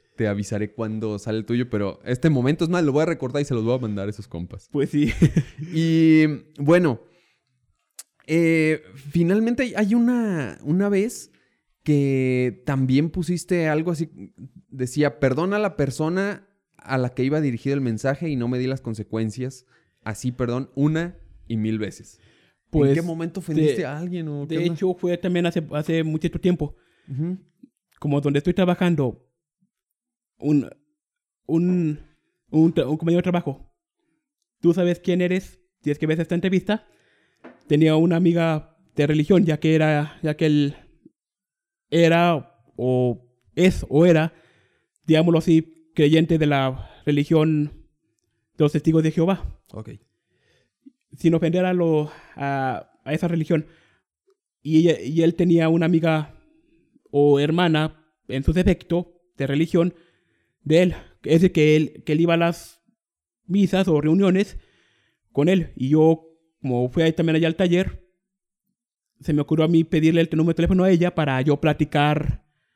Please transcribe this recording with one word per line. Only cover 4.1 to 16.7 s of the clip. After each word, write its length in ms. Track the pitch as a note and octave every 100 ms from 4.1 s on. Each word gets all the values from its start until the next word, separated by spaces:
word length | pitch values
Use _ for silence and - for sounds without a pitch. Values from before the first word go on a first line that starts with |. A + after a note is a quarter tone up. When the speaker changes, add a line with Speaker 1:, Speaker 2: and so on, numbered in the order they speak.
Speaker 1:
esos 160 | G#2 -
compas. 400 | E2 F2 - _
Speaker 2:
Pues 180 | C#3+ C3+
sí. 220 | D3 D3 - D3+ -
<laughs> 320 | - - D#3+
Speaker 1:
Y, 520 | D#3+ E3 D#3+ D#3+ D#3 D#3 D3 - -
bueno, 440 | C#3+ F3 E3+ A#2 - _ _ _ _ _ _ _ _ - - _ -
eh, 560 | D#3+ E3 E3 D#3 D#3 - F#2+
finalmente 680 | C#3 E3+ E3+ G#3 A3+ A#3+
hay, 100 | B3+ -
hay 180 | G#3 A#3
una, 600 | A#3 B3 A3 E3+ A#2+ -
una 240 | - F3 G3+
vez 420 | G3 G#3+ - - _ _ _ _ _
que 800 | - D3 C#3 C3 C3 B2+ B2+ F#2+ -
también 440 | C3+ C3 C3 D#3+
pusiste 580 | F#3 E3+ F3 - F3 D#3+
algo 240 | D3+ E3
así, 180 | D#3 D#3+ - G2 - C3+ - _
decía, 500 | C3 B2+ D3 D3 -
"Perdona 360 | C3 B2+ F3+ G#3
a 40 |
la 160 | G#3 -
persona 720 | C3+ B2+ D#3 F3+ G3+ - _ _ _